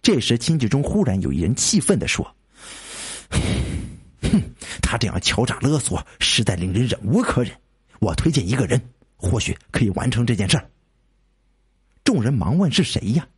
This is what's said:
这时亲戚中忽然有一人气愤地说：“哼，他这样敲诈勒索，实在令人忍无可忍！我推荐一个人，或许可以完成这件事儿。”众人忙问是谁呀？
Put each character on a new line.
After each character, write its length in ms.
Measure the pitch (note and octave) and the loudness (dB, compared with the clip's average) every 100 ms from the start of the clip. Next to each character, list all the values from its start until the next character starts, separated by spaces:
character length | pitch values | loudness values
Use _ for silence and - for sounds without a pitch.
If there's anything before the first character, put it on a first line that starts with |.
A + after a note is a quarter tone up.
这 180 | - E3 | 4 2
时 160 | - A#2+ | 2 0
亲 220 | - D#3+ | 2 0
戚 100 | A#2+ | 2
中 140 | C3+ | 0
忽 220 | C#3+ G#3+ | 2 0
然 160 | G3+ F#3+ | 2 0
有 120 | C#3+ | 0
一 80 | C#2 | 0
人 140 | E2+ | 0
气 260 | - - F#3+ | 0 2 2
愤 180 | - F#3+ | 2 0
地 80 | D#2+ | 0
说 160 | - - _ _ _ - - - - - - - - - - - - - - - _ | -4 -6 _ _ _ -20 -18 -16 -14 -12 -14 -4 -2 0 -2 -2 -6 -8 -14 -20 _
：“哼， 200 | - G#3 - - - - | 2 2 0 -10 -16 -4
他 140 | - A#2+ | -2 0
这 100 | A2 | -2
样 140 | F#2+ | 0
敲 240 | - - | 0 0
诈 140 | B2 - | 0 0
勒 180 | B2+ D3+ | 0 0
索， 260 | - F#2 - - | 0 -4 -6 -4
实 240 | - - | 0 2
在 120 | A2 F2+ | 0 0
令 160 | F2+ | -2
人 140 | F#2 B2 | 0 0
忍 140 | - | -2
无 180 | G2+ F3+ | 0 0
可 200 | B3+ - | 2 0
忍！ 100 | - - _ _ _ _ | -2 -6 _ _ _ _
我 140 | F#2+ | -2
推 160 | E2 - | 0 0
荐 180 | D3 F2+ | 0 0
一 60 | |
个 120 | B2+ F#2 | 0 2
人， 140 | - - _ _ _ | 0 -2 _ _ _
或 220 | F#2 G#2 | -2 0
许 180 | - - _ | -2 -6 _
可 140 | - | 0
以 60 | A2 | 0
完 200 | F2+ B2 | 0 -2
成 160 | A#2 A#2 | 0 0
这 80 | |
件 140 | G#2+ F#2+ | 0 0
事 80 | A2 | 0
儿。” 140 | - _ _ _ _ _ _ _ _ _ _ _ _ _ | -2 _ _ _ _ _ _ _ _ _ _ _ _ _
众 200 | - G3+ | 0 2
人 100 | G#2 | 2
忙 240 | C3 D#2+ D#3 | 2 2 2
问 160 | F#3+ | 2
是 100 | B2 | 2
谁 300 | D3+ - F#2+ | 0 -2 0
呀？ 160 | C#3 - | -2 -2